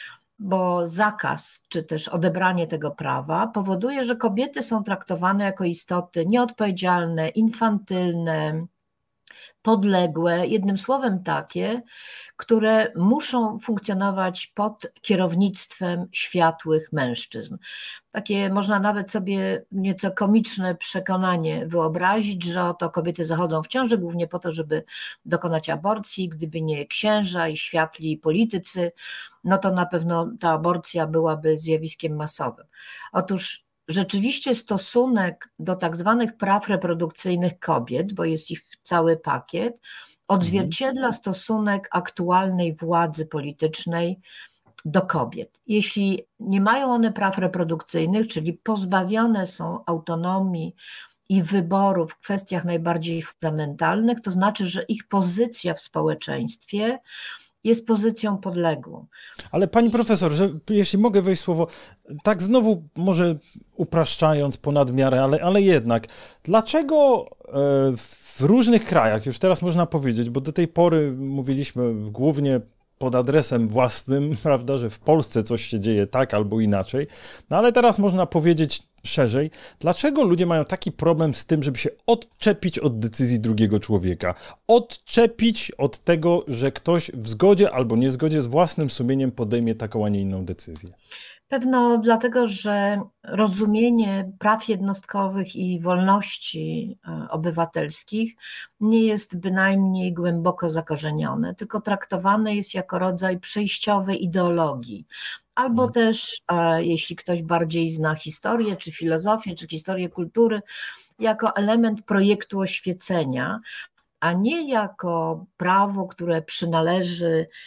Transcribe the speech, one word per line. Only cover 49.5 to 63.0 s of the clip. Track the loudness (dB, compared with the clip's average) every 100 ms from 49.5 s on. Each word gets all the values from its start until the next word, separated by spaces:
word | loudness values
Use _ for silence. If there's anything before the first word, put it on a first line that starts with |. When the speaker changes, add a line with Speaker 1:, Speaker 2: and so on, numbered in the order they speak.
| -6 -8 -8 -4
Speaker 1:
autonomii | -4 -4 -4 -2 0 0 -2 -6 -12 -20 -20 -20 _ 0
i | 2
wyboru | 2 0 2 2 2 2 -2
w | -6
kwestiach | -6 -6 -4 -4
najbardziej | -2 -2 0 -2 -2 -6
fundamentalnych, | -8 -6 -4 -2 -4 -2 0 2 2 0
to | -2
znaczy, | 0 0 0 -4
że | -4
ich | -4 -6 -2
pozycja | 0 0 0 -2 -2 -6
w | -6
społeczeństwie | -6 -2 -2 -2 -6 -6 -6 -8 -8 -2 -2 -4 _ -18 -16 -18 -20 _ 0
jest | 0 2
pozycją | 2 2 0 -2 -2
podległą. | -4 0 0 0 -6 -18 -20 -20 -20 -18 -4
Speaker 2:
Ale | 0 2
pani | 4 4
profesor, | 2 2 2 2
że, | 2 0 -2 0
jeśli | 2 2 4
mogę | 4 4
wejść | 2 0
w |
słowo, | 0 0 0 -4 -20 -20 -16 -2
tak | 0 0
znowu | 4 4 4 2 -2
może | -2